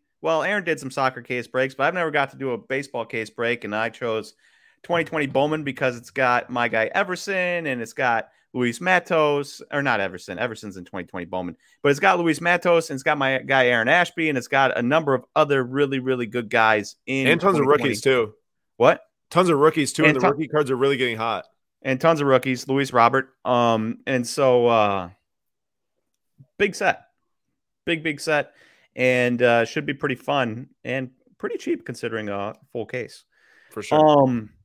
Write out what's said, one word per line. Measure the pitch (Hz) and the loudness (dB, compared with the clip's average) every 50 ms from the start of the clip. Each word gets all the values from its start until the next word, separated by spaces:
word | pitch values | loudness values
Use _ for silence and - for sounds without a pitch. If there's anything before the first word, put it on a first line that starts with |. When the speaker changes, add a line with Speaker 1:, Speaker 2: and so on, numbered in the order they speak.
| _ _ _ _ | _ _ _ _
Speaker 1:
Well, | - 160 165 156 147 | -2 -2 0 0 0
Aaron | 185 208 208 175 | -2 -2 -2 -2
did | 170 156 143 | -2 -4 -4
some | 139 131 | -6 -8
soccer | - 143 135 131 127 127 113 | -4 0 0 0 -2 -4 -8
case | - 127 123 117 | -8 -6 -6 -6
breaks, | - - 127 131 131 135 | -4 -2 -2 -2 -2 -2
but | - 135 | -2 -2
I've | 160 175 | -2 0
never | 180 170 160 | -2 -2 -2
got | 147 147 139 135 | 0 -2 -2 -2
to | - | -4
do | 131 135 131 120 | -8 -8 -6 -6
a | 104 | -6
baseball | - - 135 135 135 - - 120 113 | -6 -6 -6 -6 -6 -6 -8 -10 -8
case | - - 117 110 107 | -6 -6 -8 -8 -8
break, | - - 117 117 120 117 - | -6 -4 -4 -2 -2 -4 -6
and | 104 104 | -6 -4
I | 107 113 117 | -4 -4 -4
chose | 113 - 127 117 110 110 107 - - _ _ _ _ _ _ _ _ _ - | -6 -6 -6 -4 -4 -4 -6 -8 -14 _ _ _ _ _ _ _ _ _ -8
twenty | - 170 170 156 | -4 -2 -2 -2
twenty | - 165 156 147 | -2 -4 -4 -4
Bowman | 135 139 135 143 151 156 156 147 | -2 0 0 0 0 -2 -4 -6
because | 139 123 - 143 131 120 | -6 -6 -4 -4 -4 -4
it's | 117 123 - | -6 -10 -10
got | - 139 131 123 123 123 - - | -4 -2 0 2 2 0 -2 -4
my | 123 120 120 117 | -4 -2 -2 0
guy | 113 110 110 - - | 0 0 -2 0 0
Everson, | 190 202 180 180 170 - 202 196 185 180 180 175 170 165 | -2 -2 -2 -4 -8 -8 -6 -4 -4 -4 -4 -4 -4 -4
and | 143 127 120 | -6 -6 -6
it's | 113 - - | -8 -10 -6
got | - 131 123 117 113 - - _ _ _ _ - | -4 -2 0 0 -2 -2 -6 _ _ _ _ -6
Luis | 127 123 120 117 - | -2 -2 -2 -2 -2
Matos, | 175 185 185 - 170 - 180 160 151 147 143 143 143 - - - - - - | 0 0 0 0 0 0 0 2 2 2 0 0 -4 -6 -12 -18 -14 -8 -4
or | 143 139 | -2 0
not | 135 117 104 | 0 0 0
Everson. | 98 92 90 87 - - 92 85 | -2 -4 -6 -8 -12 -10 -8 -6
Everson's | 117 123 110 - - 104 95 | -6 -6 -6 -8 -12 -14 -14
in | 92 85 | -14 -14
twenty | - - 95 87 | -12 -12 -12 -12
twenty | - - 92 87 | -10 -10 -12 -10
Bowman, | 85 92 92 87 87 82 - _ _ _ _ - | -8 -8 -8 -8 -8 -10 -14 _ _ _ _ 0
but | 143 | 0
it's | 143 139 | 0 2
got | 202 190 185 175 | 2 2 2 2
Luis | 170 165 151 - | 2 0 -2 0
Matos, | 170 170 180 175 - 180 170 165 165 - | 0 0 0 0 2 2 2 2 2 -2
and | 139 | -6
it's | 131 - | -6 -2
got | 156 151 | -2 -2
my | 147 135 135 135 127 | 0 0 0 -2 -2
guy | - 135 135 135 127 | -2 0 2 2 4
Aaron | 123 123 117 113 127 | 4 2 2 2 2
Ashby, | 160 180 175 - - - 160 156 | 2 2 2 0 -2 -4 -2 -2
and | 143 | -2
it's | 127 113 - | -2 -4 -2
got | - 135 135 127 - - | 2 2 2 2 2 0
a | 123 | 0
number | 120 147 156 147 143 135 | 0 2 2 2 0 0
of | 123 - _ - | -2 -2 _ 0
other | 151 151 143 143 135 123 | 0 2 2 2 0 0
really, | 120 131 139 143 135 139 131 | 0 0 0 0 0 0 -2
really | 127 131 131 123 123 | -2 -2 -2 -2 -4
good | 104 107 123 117 104 | -4 -4 -6 -4 -2
guys | 120 120 110 110 110 107 98 - - _ _ | 2 4 4 4 4 2 0 -4 -10 _ _
in | - 131 135 135 | -6 -4 0 2
Speaker 2:
And | 131 165 170 | 2 2 2
tons | 175 196 185 147 | 2 2 2 4
of | 135 | 4
Speaker 1:
twenty | 135 147 143 | 4 4 4
twenty. | 147 135 | 2 0
Speaker 2:
rookies, | 104 107 - | -2 0 2
too. | 135 131 123 113 104 - _ _ _ _ _ _ _ _ | 2 2 2 2 -2 -6 _ _ _ _ _ _ _ _
Speaker 1:
What? | - 117 147 185 - _ _ _ _ _ - | 2 4 4 4 2 _ _ _ _ _ -4
Speaker 2:
Tons | - 170 185 175 | 0 2 4 4
of | 160 139 | 4 4
rookies, | 147 160 151 160 143 131 - | 4 4 4 2 0 -2 0
too, | - 156 | 2 2
and | 151 | 2
Speaker 1:
And | 147 | 4
Speaker 2:
the | 131 | 4
Speaker 1:
ton- | 123 185 143 | 2 0 0
Speaker 2:
rookie | 151 160 123 | 0 -4 -2
cards | 147 151 151 123 | 0 0 0 0
are | 135 | 0
really | 120 135 139 143 | 0 0 0 0
getting | 120 127 120 113 | 0 -2 -2 -2
hot. | 110 113 117 107 92 - _ _ _ _ _ _ _ - | -4 -4 -4 -4 -4 -6 _ _ _ _ _ _ _ -6
Speaker 1:
And | 135 131 131 | -4 -2 0
tons | - 165 165 147 143 | 2 2 2 2 4
of | |
rookies, | 139 131 127 127 135 127 120 - | 4 4 2 2 0 -4 -4 -4
Luis | - 135 139 139 135 131 | -2 -2 -2 -2 0 2
Robert. | 120 117 117 127 135 131 - _ _ - | 4 4 4 4 2 -2 -4 _ _ -4
Um, | - 117 120 120 117 113 110 110 113 117 - _ | 0 2 2 2 2 2 0 -2 -4 -8 -8 _
and | 139 135 123 120 | -4 -2 -2 -2
so, | - - 151 139 131 123 123 120 120 | -4 -2 0 2 4 4 4 4 4
uh, | 117 110 107 101 98 95 90 92 95 _ _ _ _ _ _ _ _ _ _ _ _ _ _ _ _ _ _ _ _ _ _ _ _ _ _ _ _ | 4 4 4 2 0 -2 -6 -10 -14 _ _ _ _ _ _ _ _ _ _ _ _ _ _ _ _ _ _ _ _ _ _ _ _ _ _ _ _
big | - 202 214 - | -2 -2 -2 -2
set. | - 196 170 - - - _ _ _ _ _ _ _ _ _ _ _ _ _ _ _ _ | 0 0 0 0 -2 -4 _ _ _ _ _ _ _ _ _ _ _ _ _ _ _ _
Big, | 165 170 160 151 | -4 -4 -4 -4
big | 165 147 143 | -4 -6 -6
set. | - 160 151 147 139 - _ _ _ _ _ _ _ _ _ | -4 -2 -2 -2 -2 -4 _ _ _ _ _ _ _ _ _
And, | - 127 127 127 123 123 123 123 117 123 | -2 0 2 2 2 2 0 2 2 4
uh, | 120 120 117 113 | 4 4 4 2
should | - - 156 147 | 0 -2 -6 -4
be | 151 139 | -6 -6
pretty | 139 - 143 127 | -4 -4 -4 -4
fun | 123 - - 143 139 127 117 107 120 139 - _ _ - | -4 -4 -2 -2 0 0 -2 -4 -8 -12 -16 _ _ -10
and | 120 127 135 131 123 - _ _ _ _ | -8 -6 -6 -6 -8 -12 _ _ _ _
pretty | _ - 415 466 - | _ -10 -8 -8 -8
cheap | - - 339 - - | -6 -6 -6 -6 -8
considering | - 123 - - 117 113 110 107 101 | -12 -12 -10 -8 -8 -6 -6 -6 -6
a | 101 101 101 107 - - _ _ - | -6 -6 -6 -8 -10 -12 _ _ -10
full | 120 107 | -10 -10
case. | - - 127 113 - - - _ _ _ _ _ _ _ _ _ _ | -8 -8 -10 -10 -10 -14 -20 _ _ _ _ _ _ _ _ _ _
Speaker 2:
For | - 110 101 | -14 -14 -6
sure. | - 151 156 | 0 4 4
Speaker 1:
Um, | 156 151 147 143 135 131 123 117 107 - _ _ _ | 6 6 8 6 6 4 2 -2 -6 -8 _ _ _